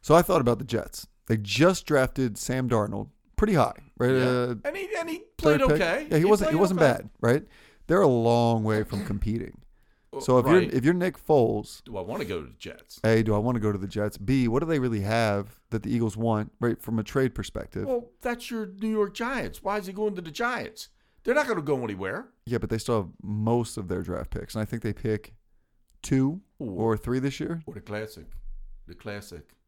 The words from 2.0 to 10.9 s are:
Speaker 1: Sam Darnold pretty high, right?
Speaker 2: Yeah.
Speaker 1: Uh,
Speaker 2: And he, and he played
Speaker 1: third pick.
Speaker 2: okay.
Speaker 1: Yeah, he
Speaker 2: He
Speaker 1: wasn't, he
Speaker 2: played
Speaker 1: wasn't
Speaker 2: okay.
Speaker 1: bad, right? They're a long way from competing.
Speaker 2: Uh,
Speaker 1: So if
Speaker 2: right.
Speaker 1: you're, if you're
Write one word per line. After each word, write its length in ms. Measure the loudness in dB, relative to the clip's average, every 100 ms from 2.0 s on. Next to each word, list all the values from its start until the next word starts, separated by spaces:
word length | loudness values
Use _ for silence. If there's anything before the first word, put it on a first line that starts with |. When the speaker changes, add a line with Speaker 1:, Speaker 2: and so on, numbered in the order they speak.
| 2 0 -2 -2
Speaker 1:
Sam 300 | -4 -2 0
Darnold 400 | 0 0 -6 -10 _ _ 0
pretty 160 | 2
high, 240 | 4 2 -2 -20 -2
right? 140 | 2
Speaker 2:
Yeah. 140 | 4 2
Speaker 1:
Uh, 300 | 2 0 -4 -6
Speaker 2:
And 100 | -6
he, 140 | -6 -6
and 100 | -6
he 100 | -8 -10 0
played 240 | 4 4
Speaker 1:
third 80 | 4
pick. 120 | 4
Speaker 2:
okay. 260 | 2 -2 0
Speaker 1:
Yeah, 60 | 2
he 20 |
Speaker 2:
He 20 | 6
Speaker 1:
wasn't, 240 | 4 4
he 40 | 2
Speaker 2:
played 40 |
Speaker 1:
wasn't 200 | 2 4
Speaker 2:
okay. 100 | 4
Speaker 1:
bad, 160 | 4 -6 -2
right? 220 | 2 2 -2 -20 -20 _ 0
They're 140 | 4
a 60 | 6
long 560 | 4 4 4 4 2
way 200 | 2 0
from 220 | -2 -6 -4
competing. 560 | -4 -2 -4 -6 -14 -20 _ _ _ _
Speaker 2:
Uh, 60 | -6
Speaker 1:
So 180 | 4 4
if 80 | 8
Speaker 2:
right. 180 | 6
Speaker 1:
you're, 80 | 6
if 100 | 2
you're 80 | 2